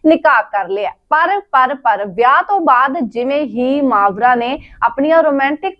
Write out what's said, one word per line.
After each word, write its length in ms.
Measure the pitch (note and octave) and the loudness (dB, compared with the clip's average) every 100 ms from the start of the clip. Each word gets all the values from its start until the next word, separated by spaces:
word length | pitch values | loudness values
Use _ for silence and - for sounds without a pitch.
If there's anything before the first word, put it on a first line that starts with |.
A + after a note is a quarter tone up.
| D#4 | 2
ਨਿਕਾਹ 360 | D#4+ D#4+ A#3 - | 2 4 2 0
ਕਰ 160 | G3+ F3+ | -6 -4
ਲਿਆ। 220 | G3+ F#3+ - _ | -6 -6 -10 _
ਪਰ, 300 | D#4 F4 G4+ G4 | 0 0 -2 -2
ਪਰ, 220 | C4 C4 C4+ | 0 0 0
ਪਰ 300 | A#3 G3+ G3+ | -2 -2 -4
ਵਿਆਹ 360 | F3+ B3 D#4 | 0 2 2
ਤੋਂ 160 | F4+ G4 | 2 0
ਬਾਅਦ 400 | D4+ B3 C4+ E4 | 2 2 2 -2
ਜਿਵੇਂ 420 | A#3+ A#3 B3+ C#4+ C4+ | -6 -4 -4 -4 -4
ਹੀ 340 | A3+ B3+ C#4+ | -4 -2 -2
ਮਾਵਰਾ 540 | C4 G#3 G3+ F3+ B3 B3 | 0 0 0 0 0 0
ਨੇ 220 | A#3+ D4+ - - | -2 -8 -12 -4
ਆਪਣੀਆਂ 400 | A3+ C4+ D4+ E4 | -4 0 2 2
ਰੋਮਾਂਟਿਕ 540 | D#4 C#4 C4+ D4 F#4+ | 2 0 -2 -4 -8